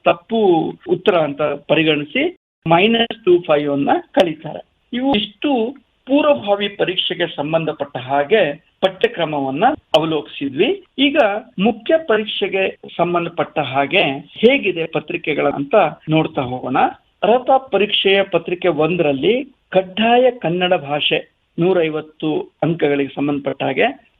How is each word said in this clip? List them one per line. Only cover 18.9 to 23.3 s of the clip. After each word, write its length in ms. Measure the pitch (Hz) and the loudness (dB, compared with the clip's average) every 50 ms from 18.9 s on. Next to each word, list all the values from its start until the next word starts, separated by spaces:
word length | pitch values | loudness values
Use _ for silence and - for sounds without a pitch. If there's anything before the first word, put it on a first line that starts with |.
| 185 170 156 147 139 131 143 190 240 262 277 - _ _ _ _ | 0 0 0 0 0 0 0 0 0 0 -4 -8 _ _ _ _
ಕಡ್ಡಾಯ 600 | - 185 190 185 - 208 220 233 240 247 254 247 | 0 0 0 0 -2 0 2 4 4 4 4 2
ಕನ್ನಡ 420 | 247 247 - 160 170 180 180 180 185 | 2 0 -4 -2 -2 0 0 0 0
ಭಾಷೆ 580 | 165 139 135 147 147 - - 160 - - _ _ _ _ _ _ 170 | 0 0 -4 -4 -4 -2 -2 -2 -2 -4 _ _ _ _ _ _ 0
ನೂರೈವತ್ತು 920 | 170 185 185 175 160 160 156 151 156 - _ - 160 156 147 - - - _ _ 151 | 0 2 2 2 0 0 -2 -6 -8 -10 _ -6 -4 -4 -2 -4 -6 -8 _ _ -2
ಅಂಕಗಳಿಗೆ 520 | 156 165 165 160 143 143 139 139 131 - | -2 0 0 0 0 0 0 -2 -4 -4
ಸಂಬಂಧಪಟ್ಟ 480 | 139 143 147 | -4 -4 -2